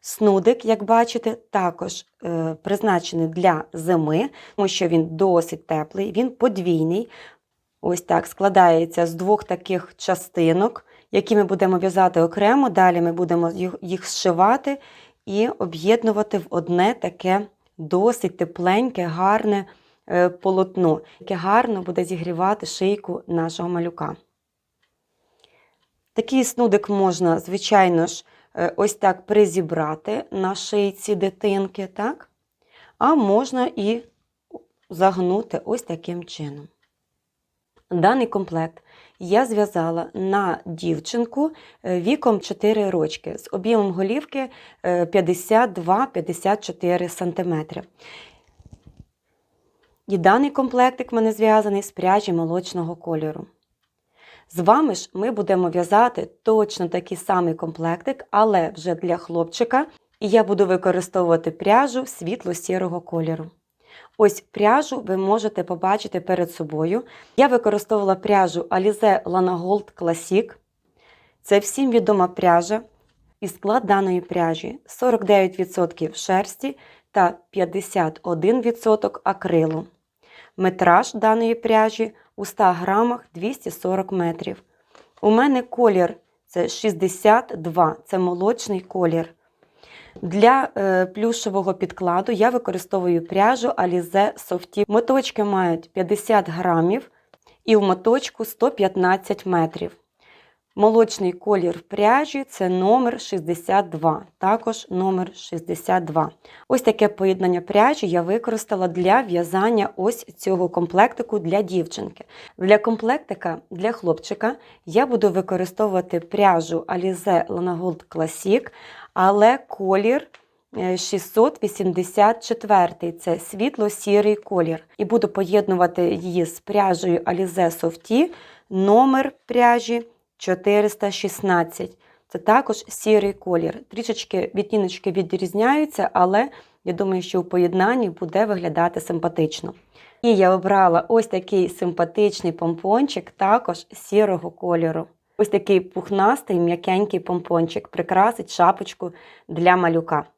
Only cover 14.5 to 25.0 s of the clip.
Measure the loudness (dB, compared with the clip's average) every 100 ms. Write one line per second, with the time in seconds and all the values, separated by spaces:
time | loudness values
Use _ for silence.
14.5 | 2 -2 -8 -12 -20 _ _ -6 -2 -2
15.5 | -2 -8 -4 0 2 2 0 -2 -4 -4
16.5 | -6 -2 0 0 0 -6 -4 -2 -2 -2
17.5 | _ _ -16 -2 2 2 0 -6 -4 -8
18.5 | -2 0 2 0 -4 -6 0 0 2 0
19.5 | -2 -4 _ _ _ -4 2 2 0 -2
20.5 | 0 0 0 0 0 -4 _ -8 -4 2
21.5 | 2 2 -4 -4 -4 -4 -6 -6 -2 0
22.5 | -2 -6 -2 -2 -2 -6 -10 -4 -4 -2
23.5 | -6 -6 -4 -6 -6 -10 -10 _ _ _
24.5 | _ _ _ _ _